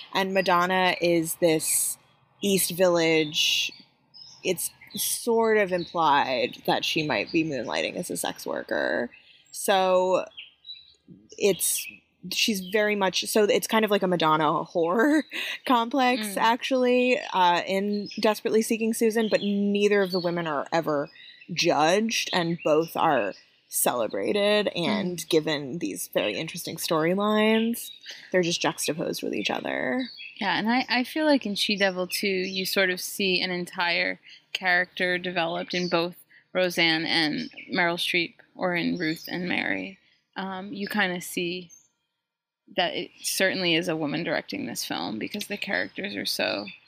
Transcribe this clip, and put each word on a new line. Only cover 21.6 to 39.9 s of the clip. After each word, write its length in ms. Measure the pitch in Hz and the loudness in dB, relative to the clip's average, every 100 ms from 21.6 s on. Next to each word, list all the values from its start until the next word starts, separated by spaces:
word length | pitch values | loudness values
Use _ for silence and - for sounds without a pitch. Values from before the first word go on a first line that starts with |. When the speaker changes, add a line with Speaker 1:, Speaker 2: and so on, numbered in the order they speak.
| 165 139 156 190 220 220 - | 2 4 4 4 2 -2 -2
Speaker 1:
and 240 | 185 170 170 | -2 0 -2
both 320 | 170 151 165 151 | 2 2 2 0
are 380 | 165 139 101 - _ _ _ | 2 2 0 -6 _ _ _
celebrated 960 | - - 123 107 101 98 202 202 208 202 - | -2 0 0 -2 -4 -2 0 2 2 0 -2
and 420 | 160 - 190 175 | -2 -2 -2 -6
Speaker 2:
Mm. 100 | - | 0
Speaker 1:
given 500 | 165 156 147 143 170 | 0 2 -4 -4 -8
these 300 | 101 170 - | -8 -8 -4
very 220 | 180 104 101 | -2 -2 -4
interesting 400 | 165 175 - 165 | -8 -8 -10 -8
storylines. 1120 | - 165 160 190 208 214 214 220 226 233 - - - - - | -2 0 2 0 2 2 4 4 2 -4 -8 -16 -18 -18 -2
They're 100 | 185 | 0
just 200 | 170 175 | 2 0
juxtaposed 600 | 147 - - 156 - - | -2 -2 -4 -4 -4 -4
with 100 | - | -6
each 160 | - - | -4 -4
other. 600 | - - 67 76 254 254 - - - | -4 -4 -4 -2 -4 -4 -10 -18 -6
Speaker 2:
Yeah, 180 | 196 170 | -2 0
and 120 | 208 | 0
I, 160 | 247 - | 0 0
I 160 | 240 | -2
feel 220 | 247 320 311 | -2 0 2
like 200 | 285 208 | 2 2
in 100 | 196 | -2
She 200 | - 202 | -2 2
Devil 300 | 196 180 180 | 0 0 -4
too, 200 | - 208 | -2 -2
you 380 | 185 185 190 190 | 0 -2 -4 -2
sort 240 | - 185 | 0 0
of 100 | 180 | 0
see 400 | - - 196 180 | -6 -2 0 0
an 80 | 185 | 0
entire 680 | 180 175 185 175 175 185 185 - - _ | -4 -6 -2 0 0 -2 -4 -14 -20 _
character 640 | - 185 180 180 - 180 180 | -6 0 0 0 -2 -2 -2
developed 560 | 180 180 165 175 180 | -2 -2 -2 -4 -4
in 160 | 180 180 | -4 0
both 260 | 175 170 175 _ - _ | 0 -2 -6 _ -20 _
Roseanne 520 | 185 185 175 165 160 165 | -2 -2 2 2 2 0
and 440 | 143 156 160 160 - - | 0 0 -2 -6 -12 -6
Meryl 240 | 190 175 175 | -2 0 0
Streep, 380 | - 180 170 _ - - | -2 -2 -2 _ -20 -6
or 200 | 180 175 | -2 0
in 220 | 170 170 | -2 -2
Ruth 280 | 160 160 - | -4 -4 -8
and 200 | 175 175 | -6 -4
Mary. 520 | 190 - - 190 | -4 -2 -4 -8